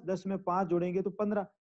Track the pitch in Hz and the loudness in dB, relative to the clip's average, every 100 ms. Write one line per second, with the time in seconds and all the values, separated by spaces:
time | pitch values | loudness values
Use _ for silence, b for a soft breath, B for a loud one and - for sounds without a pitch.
0 | 160 185 196 196 190 180 190 175 180 180 | -2 -4 -2 -2 0 0 2 2 2 0
1 | 190 190 208 208 185 _ _ | 0 0 0 0 -2 _ _